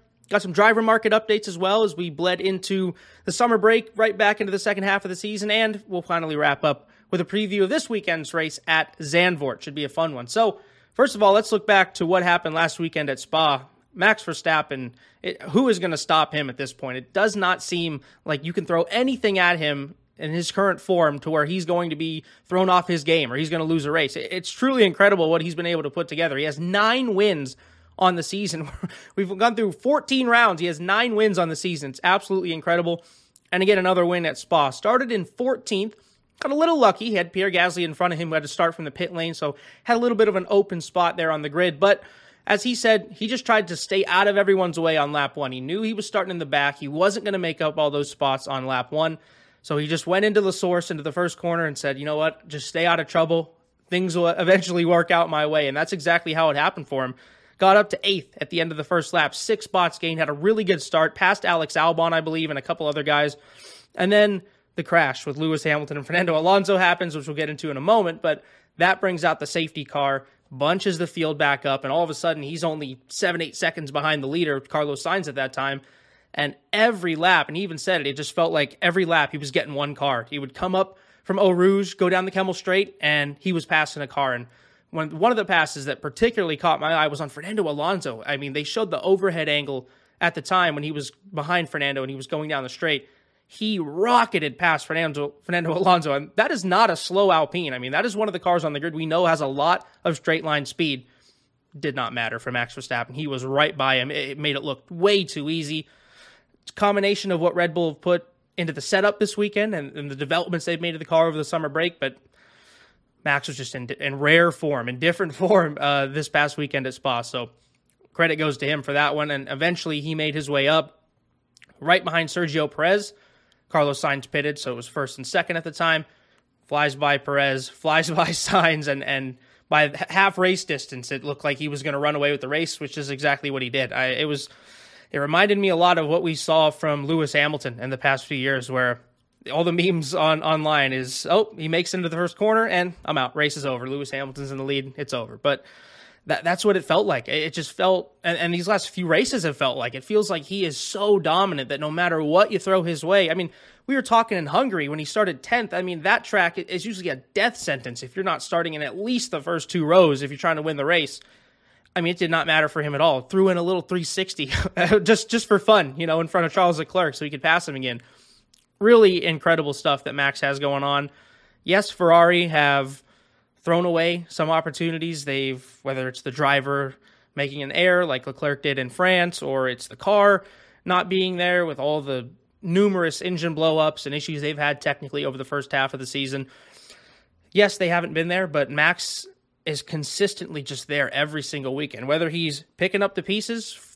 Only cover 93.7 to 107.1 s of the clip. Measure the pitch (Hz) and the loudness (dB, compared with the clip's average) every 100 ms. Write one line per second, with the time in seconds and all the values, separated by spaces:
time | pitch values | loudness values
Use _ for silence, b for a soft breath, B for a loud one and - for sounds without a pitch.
93.7 | 202 147 160 226 240 233 170 151 127 175 | -2 -4 -2 2 4 2 0 -4 2 4
94.7 | 156 - 160 160 143 143 - - 175 165 | 4 0 -2 -2 -2 -6 -8 -4 -2 0
95.7 | 165 185 175 151 139 151 - 240 277 180 | 2 4 4 4 -2 -2 0 0 0 2
96.7 | 180 220 165 - 185 202 165 151 180 160 | 4 4 2 -2 2 4 4 2 -4 -6
97.7 | 127 127 147 233 202 214 175 180 175 156 | -6 -4 -2 -2 -2 -4 -2 0 0 0
98.7 | 143 165 160 160 165 175 160 143 139 156 | -4 -6 -6 -2 2 2 2 -2 0 2
99.7 | 185 b b 165 156 - 160 160 147 135 | 0 b b -4 -2 -2 -2 0 -4 -4
100.7 | - 160 131 123 b b b b _ _ | -4 -4 -4 -10 b b b b _ _
101.7 | 147 147 127 117 120 113 113 - 123 120 | -8 -6 -4 -4 -4 -4 -4 -6 -4 -4
102.7 | - - 120 117 131 151 131 131 139 151 | -8 -6 -6 -6 -8 -6 -6 -2 2 2
103.7 | 151 135 131 131 147 139 143 151 139 143 | 2 2 2 0 -4 -6 -4 -4 -2 -4
104.7 | 131 _ 170 202 202 175 156 147 165 147 | -8 _ 0 2 4 0 -6 -4 -4 -4
105.7 | 156 - b b b b b b _ - | -8 -10 b b b b b b _ -20
106.7 | - 202 202 196 | 0 2 2 2